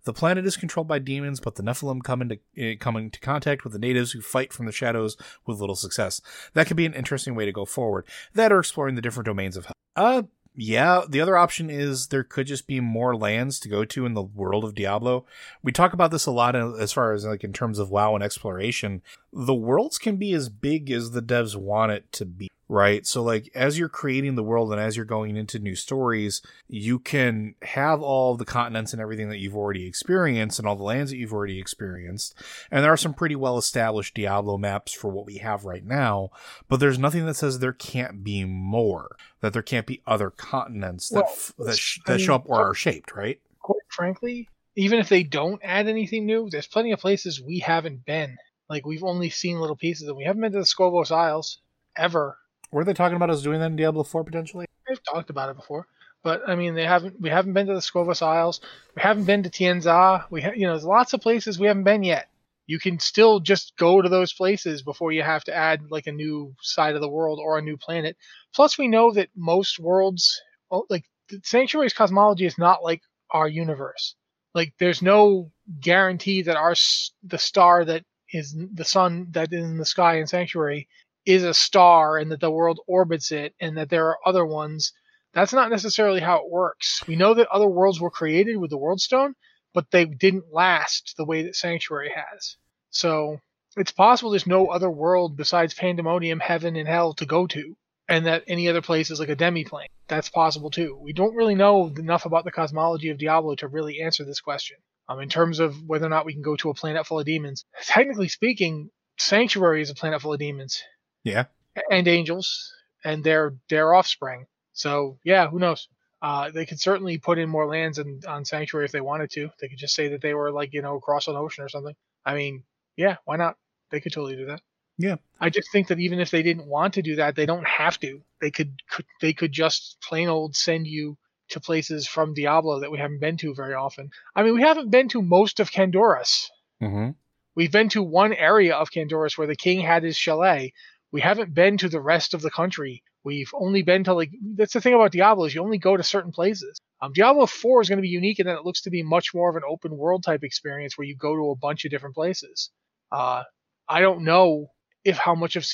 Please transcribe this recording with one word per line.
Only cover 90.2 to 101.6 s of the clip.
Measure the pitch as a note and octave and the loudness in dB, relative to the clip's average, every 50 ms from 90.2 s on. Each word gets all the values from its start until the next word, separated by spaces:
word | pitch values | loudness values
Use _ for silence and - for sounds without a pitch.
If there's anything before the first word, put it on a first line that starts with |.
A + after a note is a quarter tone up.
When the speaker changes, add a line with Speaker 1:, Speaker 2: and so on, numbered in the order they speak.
| - F#3+ F#3 F#3+ E3 E3 | 4 4 4 2 -6 -4
Speaker 2:
last | D#3 D#3+ F3+ F#3 F3 D#3 D3 - - - _ - - | 0 2 4 4 4 2 0 -2 -4 -6 _ -10 -10
the | - D#3 | -8 -4
way | D3+ D#3+ D#3+ | -2 -2 -4
that | D#3+ F3 - | -4 -4 -6
Sanctuary | - - F3 E3+ D#3+ - - D#3 C#3+ C#3+ C#3+ - | -6 -4 -4 -4 -4 -6 -6 -8 -8 -6 -8 -8
has. | D#3+ D3 - - - - - - _ _ _ _ _ _ _ | -8 -10 -12 -14 -14 -14 -16 -16 _ _ _ _ _ _ _
So | - - - E3+ D#3+ D#3 D3+ D3+ D3+ D3+ _ _ _ _ _ _ _ | -6 -2 0 0 0 0 -2 -4 -8 -10 _ _ _ _ _ _ _
it's | G3+ F#3+ - | -4 -4 -4
possible | - - F#3+ A3+ B3 A#3+ B3 A3+ | 4 6 8 8 8 6 2 0
there's | G3+ F#3+ - F3+ | 0 0 2 4
no | F#3 F#3+ F#3+ | 4 4 4
other | F#3+ F3 F3 F#3 F3+ | 4 2 0 0 0
world | D#3+ C#3+ D#3 E3+ F3+ F3+ F3 E3 C#3+ | -2 0 2 4 4 4 2 0 -4
besides | C#3+ D3 - - F3 E3+ D#3+ - | -6 -4 0 2 2 2 0 -2
Pandemonium, | - F#3 F3+ F3 E3+ E3+ E3 E3+ F3+ E3+ E3 D#3+ E3 | -2 -2 -2 -2 -2 -2 0 0 0 0 -2 -4 -4
Heaven, | F3 - F3 E3 E3 E3+ E3 | -2 -2 -2 -2 -2 -4 -4
and | D#3+ D#3 D#3 | -4 -2 0
Hell | E3 E3+ E3+ E3 D3 | 0 2 2 0 0
to | - D#3+ | -4 -4
go | C#3 D#3 E3+ F3+ | 0 2 0 0
to, | F3 - - - - - _ _ _ _ _ _ - | 0 -4 -10 -10 -12 -16 _ _ _ _ _ _ 0
and | F3 E3 E3 | 0 2 2
that | E3 D#3+ E3 - - | 2 0 0 -2 -4
any | F3 E3+ F3 E3+ | -4 0 0 0
other | E3+ E3+ | 0 0
place | D#3+ - E3+ D#3+ D#3 D#3 | 0 0 0 0 0 -2
is, | D#3+ D3 | -4 -6
like, | D#3 C#3+ | -4 -4
a | D3 | 0
demiplane. | C3+ E3+ F3 F3 E3 D3+ - - D3 D3 - _ - - - | 2 2 2 2 0 -6 -8 -12 -14 -14 -16 _ -20 -8 -4
That's | D#3 D#3 - - | -4 -4 -4 -2
possible | - E3+ D#3+ D#3+ D3 D3+ D3 D3+ | 2 2 2 2 2 -2 -8 -8
too. | C#3+ E3+ E3+ D3 C3+ C#3 | -6 -4 -4 -6 -6 -12
We | D3 D3 | -14 -10
don't | D3+ E3 F#3+ A3 A3+ | -2 0 0 0 2
really | A#3 A3+ A3 G3+ | 2 2 2 6
know | F#3+ | 6